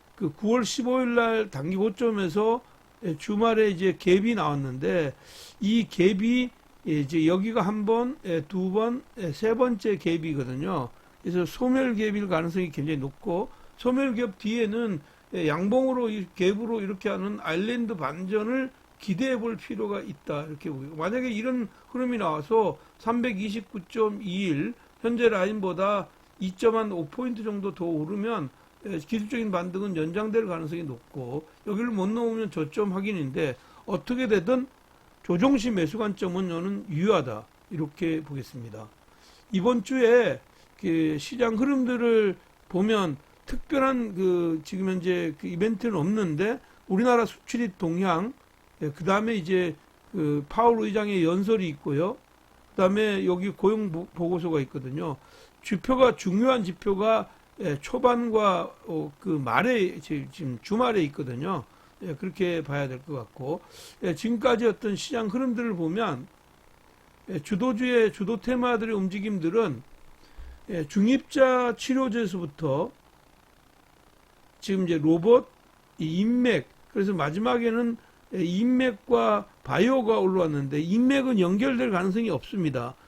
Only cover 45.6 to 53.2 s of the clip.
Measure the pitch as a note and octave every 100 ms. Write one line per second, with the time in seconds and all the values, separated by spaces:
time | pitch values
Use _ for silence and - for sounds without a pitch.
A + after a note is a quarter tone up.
45.6 | A3 G#3+ A#3+ F3+ E3 G#3+ F3+ D3+ G3+ B3+
46.6 | - - - F#3+ B3 A#3+ A3 - - A#3
47.6 | A#3 - E3+ E3+ F#3+ E3 A3 - _ _
48.6 | _ - D3+ C#3+ F3 G3 A3 A3 D#3+ F#3
49.6 | F3 D3 _ _ - G3 D3+ D3 C#3+ A3
50.6 | A#3+ A3+ G#3+ G#3 G#3 F#3+ D#3+ F3+ G3+ A3
51.6 | F3 C#3+ D#3+ C#3 F#3 C4+ _ _ _ -
52.6 | - - F#3 G3+ G#3+ G3